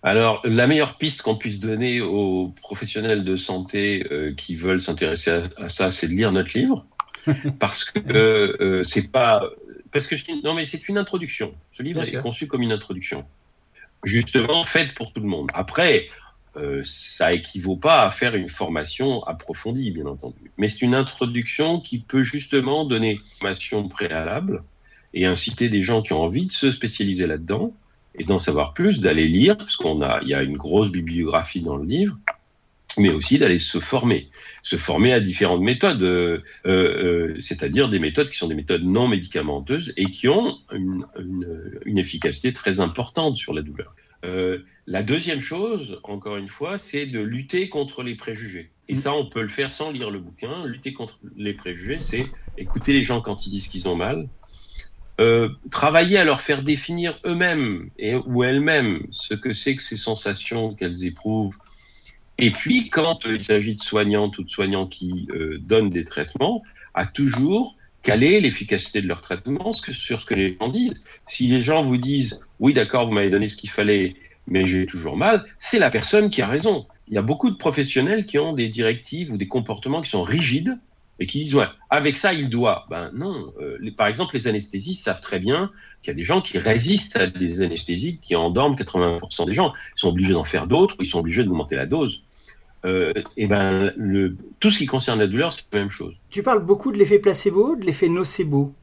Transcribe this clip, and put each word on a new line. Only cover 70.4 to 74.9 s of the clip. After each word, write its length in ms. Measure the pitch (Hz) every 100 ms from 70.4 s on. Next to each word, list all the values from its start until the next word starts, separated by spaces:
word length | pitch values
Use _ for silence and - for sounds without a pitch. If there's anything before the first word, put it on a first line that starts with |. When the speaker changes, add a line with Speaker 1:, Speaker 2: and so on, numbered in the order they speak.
| 95 90
Speaker 1:
gens 100 | 113
disent. 340 | 202 247 - - - -
Si 200 | - 123
les 140 | 127
gens 220 | 120 156
vous 140 | 143 123
disent, « 420 | 123 143 120 - - _
Oui, 120 | 123
d'accord, 320 | 131 107 131 117
vous 60 |
m'avez 180 | 107 101
donné 200 | 98 107
ce 80 | -
qu'il 120 | 104
fallait, 460 | - 104 101 92 - - _ -
mais 180 | 92 92
j'ai 200 | 92
toujours 320 | 92